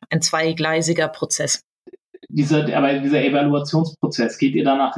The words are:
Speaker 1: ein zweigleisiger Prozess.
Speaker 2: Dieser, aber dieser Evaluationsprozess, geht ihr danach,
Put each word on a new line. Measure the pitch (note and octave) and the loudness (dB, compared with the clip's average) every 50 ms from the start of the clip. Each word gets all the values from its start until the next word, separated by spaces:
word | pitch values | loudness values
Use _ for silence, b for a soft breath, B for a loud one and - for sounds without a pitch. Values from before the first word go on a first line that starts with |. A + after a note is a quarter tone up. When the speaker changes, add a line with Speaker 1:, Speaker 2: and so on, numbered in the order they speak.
| - - | -8 -4
Speaker 1:
ein | - D#3+ D#3+ | -2 -2 0
zweigleisiger | - - D#3+ D#3+ E3 D#3+ E3 D3+ D#3+ D#3+ D#3+ E3 D#3+ E3 E3 D#3+ D#3 | 0 -2 0 0 0 0 0 -2 0 0 0 0 0 0 0 0 -2
Prozess. | D#3 - - - - - D3+ D3 - - _ _ _ _ _ - - - _ _ - - - - | -2 -6 -6 -4 -4 -4 -2 -4 -4 -6 _ _ _ _ _ -20 -20 -20 _ _ -20 -20 -16 -6
Speaker 2:
Dieser, | - D3+ C#3+ - D#3 D3+ D3 - - | -2 0 0 2 2 2 0 0 0
aber | - C#3 C#3 C#3+ C#3 | 2 2 2 2 0
dieser | C3+ C#3 D3 D3 C#3 | 0 0 2 2 2
Evaluationsprozess, | C#3 C#3 C#3+ C#3+ D3 C#3+ C#3+ C#3+ - - D#3+ E3 - - - - - - - A#2+ A2+ - - | 2 2 2 2 2 2 0 -2 0 0 0 0 0 -4 -4 -4 -4 -2 0 -2 -2 -2 0
geht | - C3+ C3+ | 0 0 2
ihr | - - | 2 2
danach, | C3+ C3+ C#3 C#3 C3 - | 2 2 2 0 -2 -2